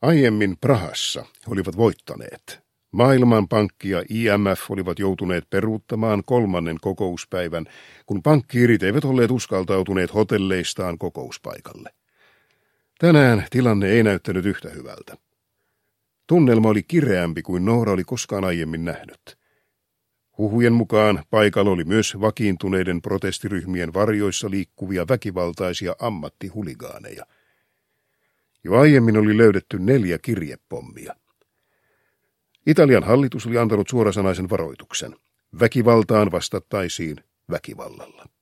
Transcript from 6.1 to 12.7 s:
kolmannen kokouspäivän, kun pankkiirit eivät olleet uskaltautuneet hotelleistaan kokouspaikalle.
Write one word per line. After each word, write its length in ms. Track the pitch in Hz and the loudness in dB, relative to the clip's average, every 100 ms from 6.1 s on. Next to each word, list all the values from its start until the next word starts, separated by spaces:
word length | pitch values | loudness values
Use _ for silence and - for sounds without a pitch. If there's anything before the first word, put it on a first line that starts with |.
| 104 - | -2 0
kolmannen 520 | 123 107 90 82 82 | 0 0 -2 -4 -6
kokouspäivän, 840 | 104 95 95 87 - 92 87 82 78 - - - _ | -6 -4 -6 -6 -8 -6 -6 -6 -10 -18 -20 -20 _
kun 180 | 101 | -4
pankkiirit 600 | 147 151 - 123 120 113 | 2 2 2 2 4 4
eivät 220 | 92 117 143 | 2 -2 0
olleet 260 | 131 117 | 0 2
uskaltautuneet 840 | 123 - 95 90 95 92 95 87 | 0 -2 -4 0 -2 0 -2 -2
hotelleistaan 840 | 104 107 107 95 92 87 - 92 85 | -2 0 0 0 -2 -4 -6 -6 -6
kokouspaikalle. 920 | 90 - 62 - - - - - - _ _ _ _ _ _ _ _ | -8 -10 -14 -14 -16 -16 -16 -20 -20 _ _ _ _ _ _ _ _